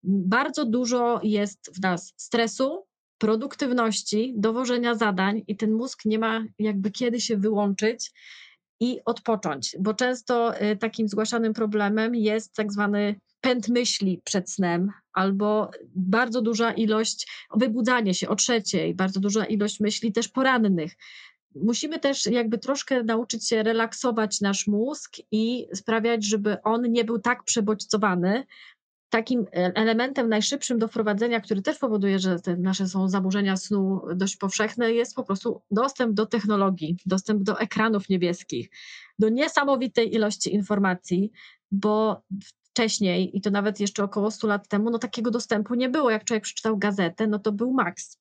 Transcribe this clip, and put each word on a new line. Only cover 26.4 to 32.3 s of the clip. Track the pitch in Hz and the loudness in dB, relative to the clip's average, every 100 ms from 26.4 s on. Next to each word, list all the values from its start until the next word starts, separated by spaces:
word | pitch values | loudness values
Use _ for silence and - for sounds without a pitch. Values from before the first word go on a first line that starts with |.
| 208 202 | 0 0
on | 214 233 240 | 0 0 2
nie | 233 | 0
był | 226 233 | 0 0
tak | 240 247 | 0 -2
przebodźcowany. | - - 208 214 - 214 202 180 175 220 277 - - _ _ _ _ | -2 0 0 -2 0 0 2 2 2 0 -2 -18 -20 _ _ _ _
Takim, | 226 226 254 | -2 0 -2
e-, | 202 175 180 180 | 0 0 0 2
elementem | 220 226 254 277 233 | 2 2 0 0 2
najszybszym | 214 214 277 - 240 | 2 0 -2 -2 0
do | 220 | 0
wprowadzenia, | - 214 202 240 233 | 0 0 0 0 0
który | 196 196 | 0 -2
też | 196 311 | -2 -2
powoduje, | 262 214 196 196 | 0 2 2 2
że | 185 | 2